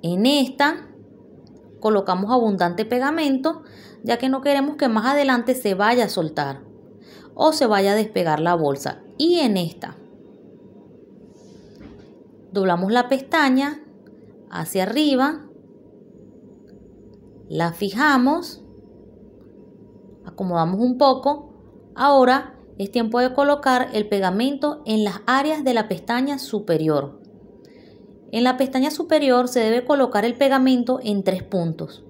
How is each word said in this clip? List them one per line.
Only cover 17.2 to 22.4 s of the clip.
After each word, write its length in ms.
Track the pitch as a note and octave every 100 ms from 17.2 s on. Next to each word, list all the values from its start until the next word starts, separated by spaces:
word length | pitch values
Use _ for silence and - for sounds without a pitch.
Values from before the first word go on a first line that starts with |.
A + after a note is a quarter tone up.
| - - -
la 240 | D3+ E3+
fijamos, 920 | E3+ G3+ G#3+ D4+ C4+ B3+ E4 F4 - - - - - - - - - - - - - - - - - -
acomodamos 560 | - F#3+ E3+ E3 F#3+
un 160 | B3 B3
poco. 560 | C#4 C4 C#4 D4 - - - - - -
Ahora 640 | C#4 C#4 B3 C4+